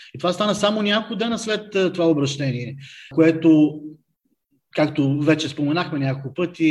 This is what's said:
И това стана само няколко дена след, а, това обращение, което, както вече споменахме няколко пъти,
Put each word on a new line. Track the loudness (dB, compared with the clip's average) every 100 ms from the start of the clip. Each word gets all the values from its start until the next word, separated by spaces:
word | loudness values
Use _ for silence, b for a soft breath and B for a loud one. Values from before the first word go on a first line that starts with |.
| B
И | -6
това | -4
стана | 0 -2
само | 0 0 0
няколко | 0 0 -2 -4
дена | -4 -4
след, | -4 -6 -4
а, | -2 0
това | 2 2
обращение, | 2 0 -2 -4 -4 -8 -12 B B B
което, | 4 4 6 6 6 6 2 -12 -18 _ _ _ _ _ _ _ -2
както | -2 0 -2 0
вече | 0 0 -2
споменахме | -4 -2 -2 -2 -4
няколко | -4 -4 -8
пъти, | -6 -6 0 0